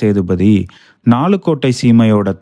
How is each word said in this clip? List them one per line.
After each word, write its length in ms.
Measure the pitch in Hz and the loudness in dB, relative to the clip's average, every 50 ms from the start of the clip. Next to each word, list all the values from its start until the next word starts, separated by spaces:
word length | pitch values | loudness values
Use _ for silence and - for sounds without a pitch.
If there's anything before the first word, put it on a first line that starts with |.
| 113 | -2
சேதுபதி 500 | 107 101 101 92 90 92 90 92 104 107 95 90 - - _ _ _ _ _ - | -2 0 0 -2 -2 -2 0 2 2 2 0 -2 -6 -12 _ _ _ _ _ 0
நாலுக்கோட்டை 640 | 117 117 123 147 180 202 190 - - 160 131 127 135 123 - | 0 0 0 0 0 -2 -2 -2 -4 -4 -2 -2 -4 -2 0
சீமையோட 560 | - 120 117 117 113 110 107 104 101 98 95 92 | 0 2 2 4 4 2 2 0 0 -2 -4 -4